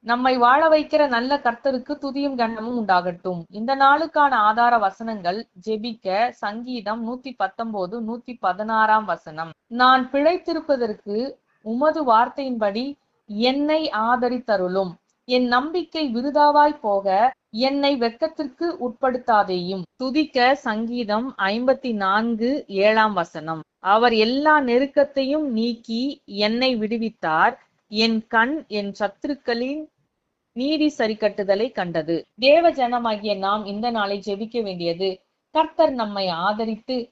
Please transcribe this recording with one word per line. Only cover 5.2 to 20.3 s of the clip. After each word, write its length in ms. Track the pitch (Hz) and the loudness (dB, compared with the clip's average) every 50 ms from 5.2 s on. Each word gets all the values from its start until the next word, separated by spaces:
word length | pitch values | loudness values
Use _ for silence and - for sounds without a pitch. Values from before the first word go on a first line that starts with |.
| 180 170 180 214 226 _ _ 185 180 | -4 -4 -4 -4 -6 _ _ -16 -6
ஜெபிக்க 640 | 214 220 214 208 240 226 220 _ 190 185 202 233 247 | -6 -6 -4 -4 -8 -10 -8 _ -2 0 0 0 0
சங்கீதம் 800 | 247 _ - 208 208 226 240 254 254 240 196 196 214 233 233 220 | -2 _ -8 -8 -8 -8 -10 -8 -8 -8 -4 -6 -6 -6 -6 -8
நூத்தி 240 | 247 254 254 269 254 | -8 -8 -10 -14 -6
பத்தொன்பது, 680 | _ 196 190 - - 233 226 220 208 185 175 202 240 226 | _ -4 -4 -4 -6 -8 -6 -4 -4 -6 -6 -6 -8 -8
நூத்தி 340 | 214 233 240 240 - 247 233 | -8 -8 -10 -10 -14 -14 -4
பதினாறாம் 640 | - 190 180 185 214 220 226 220 214 214 214 220 214 | -2 -2 -2 -2 -4 -2 0 2 4 4 4 2 2
வசனம். 460 | 185 170 165 _ 175 156 156 165 165 156 _ _ | 0 -4 -6 _ -16 -12 -10 -12 -12 -12 _ _
"நான் 440 | _ 233 240 247 254 262 262 254 254 | _ 0 4 6 6 6 4 2 0
பிழைத்திருப்பதற்கு 1200 | - 277 285 311 359 359 349 - 330 320 311 - 285 254 240 220 214 - _ 208 202 214 247 277 - _ _ _ _ _ _ | 0 2 2 2 2 2 -2 -4 -6 -6 0 -2 -2 0 0 -4 -4 -8 _ -6 -4 -4 -4 -6 -8 _ _ _ _ _ _
உமது 440 | 214 226 247 285 311 311 320 302 | -6 -4 0 0 0 0 0 2
வார்த்தையின்படி 880 | 254 226 202 - - 262 - 277 262 254 226 214 202 196 220 254 277 285 _ _ _ _ _ _ | 4 4 4 4 2 -2 -6 -6 -6 -4 -2 -2 -2 -2 -2 -6 -6 -10 _ _ _ _ _ _
என்னை 640 | _ 208 202 226 247 262 285 285 294 302 311 320 302 | _ -6 -2 0 0 2 0 0 0 0 0 0 -2
ஆதரித்தருளும். 1000 | - 214 220 226 247 240 240 240 247 247 247 - 214 190 185 180 185 190 196 180 170 - _ _ _ _ _ | -2 -2 0 0 0 0 0 -2 -2 -4 -2 -2 0 0 0 0 0 -2 -2 -4 -6 -14 _ _ _ _ _
என் 220 | - 247 254 254 | -2 0 0 2
நம்பிக்கை 680 | 247 240 247 262 311 330 370 330 - _ 320 311 277 226 | 2 2 0 0 0 -4 -6 -6 -4 _ -4 -4 -2 -2
விருதாவாய் 640 | 233 254 285 277 302 294 294 294 294 294 294 294 294 | -2 -4 -2 2 4 4 6 6 6 4 4 2 0
போக 520 | - 214 202 196 196 196 190 196 220 254 - _ _ _ | -2 0 0 0 0 2 2 2 2 2 0 _ _ _
என்னை 460 | - 220 247 262 277 285 277 277 285 | -6 -2 -2 0 0 0 0 0 0
வெட்கத்திற்கு 920 | 262 233 233 226 - 320 311 320 - 311 269 254 _ 330 349 320 - 240 247 | 2 0 -2 -2 -2 -6 -6 -4 -6 -10 -10 -8 _ -6 -6 -4 -4 -6 -8
உட்படுத்தாதேயும்." 960 | 233 _ - 262 247 254 247 - 233 208 202 185 185 180 175 180 190 190 180 - _ | -6 _ -2 -2 -2 -2 0 2 2 2 2 2 -2 -4 -4 -4 -6 -8 -8 -12 _
துதிக்க 580 | _ 254 262 247 302 311 302 | _ -6 -2 0 -2 -2 0